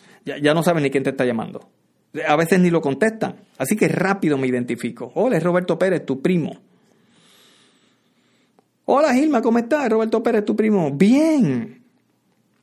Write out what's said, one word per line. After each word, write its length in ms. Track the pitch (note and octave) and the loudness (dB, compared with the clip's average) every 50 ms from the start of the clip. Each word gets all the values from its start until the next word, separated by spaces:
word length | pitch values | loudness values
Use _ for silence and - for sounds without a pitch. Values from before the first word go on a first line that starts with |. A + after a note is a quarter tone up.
| _ - - _ _ | _ -20 -20 _ _
ya, 140 | C#3 C#3 D3 | -12 -6 -2
ya 140 | C#3+ D3 | 0 2
no 100 | D#3 E3+ | 2 2
sabes 200 | D#3+ F3 E3+ D#3+ | 2 2 2 2
ni 80 | C#3+ C3+ | 0 0
quién 120 | D3 C#3 | 0 -2
te 80 | C3 C#3 | -2 -2
está 140 | C3 C#3 C3 | -2 -2 -2
llamando. 460 | B2 A#2 A2+ A2+ - - - - _ _ _ _ _ _ _ _ _ - D3+ D#3 | -2 -2 -4 -6 -10 -12 -16 -18 _ _ _ _ _ _ _ _ _ -10 -4 0
A 100 | D#3 D3 | 0 2
veces 240 | D#3 E3 E3 G3 F#3 | 2 2 2 2 4
ni 100 | F3+ F3 | 4 4
lo 100 | E3 D#3+ | 2 2
contestan. 560 | - C#3 C3+ C3+ A3 A3 A3 A3 - - - - - _ _ | 0 -2 -2 0 -2 -2 -2 -2 -6 -8 -8 -12 -20 _ _
Así 200 | - C3 - - | -8 -4 -4 0
que 120 | - F3 D#3+ | 2 2 2
rápido 480 | - - F3 F#3+ G3 G3 - D#3 C#3+ | 2 0 0 0 -2 -2 0 0 0
me 100 | C3+ C3+ | 0 0
identifico. 680 | B2+ B2+ B2 A#2+ B2 A#2+ - - A#2 - - A#2+ - - | -2 -2 -2 -4 -4 -6 -6 -8 -10 -10 -12 -14 -8 -4
"Hola, 240 | E3 G#3+ C4 A3 D#3+ | -2 0 0 0 0
es 40 | |
Roberto 360 | D#3+ F3 E3+ F3+ F3+ - E3 E3 | 0 0 0 0 0 -2 -2 0
Pérez, 260 | F#3 F#3+ F#3 C#3+ - | 0 0 0 -2 -2
tu 160 | - C3 - | -4 -4 -2
primo." 400 | - F3 F#3 E3+ C3+ F2+ F2 - _ _ _ _ _ _ _ _ _ _ _ _ _ _ _ _ _ _ _ _ _ _ _ _ _ _ _ _ _ _ _ _ _ _ _ _ _ _ _ _ _ _ _ _ _ | 0 0 0 0 -2 -4 -8 -14 _ _ _ _ _ _ _ _ _ _ _ _ _ _ _ _ _ _ _ _ _ _ _ _ _ _ _ _ _ _ _ _ _ _ _ _ _ _ _ _ _ _ _ _ _
"Hola, 300 | - A#3+ C#4 D#4 D4 B3 | 0 0 2 2 2 2
Gilma, 260 | B3+ D4+ D#4 C#4 A3+ | 2 2 2 0 0
¿cómo 180 | C#4 A#3 A3+ A#3+ | 2 2 2 0
estás? 300 | A#3+ A#3 D4+ D4 C#4 A3 | 0 0 -2 0 0 0
Roberto 340 | A3 A3 A3 A3 A3+ A3 | 0 0 0 0 -2 0
Pérez, 220 | A3 A#3+ A#3 G#3+ G#3 | 0 0 0 0 0
tu 120 | - G#3+ | 0 0
primo." 340 | G#3+ A3 G#3+ G#3 F#3+ D#3+ C#3 | 0 2 2 2 2 0 0
"Bien." 920 | C#3 C#3+ F#3+ G#3+ B3+ C#4+ D#4+ D#4+ D#4 C#4+ G#3 C#3+ B2+ A#2+ A2+ - - - _ _ _ _ _ _ _ _ _ _ _ _ _ _ _ _ | 2 2 4 4 4 4 4 2 2 2 2 2 0 -2 -6 -8 -14 -20 _ _ _ _ _ _ _ _ _ _ _ _ _ _ _ _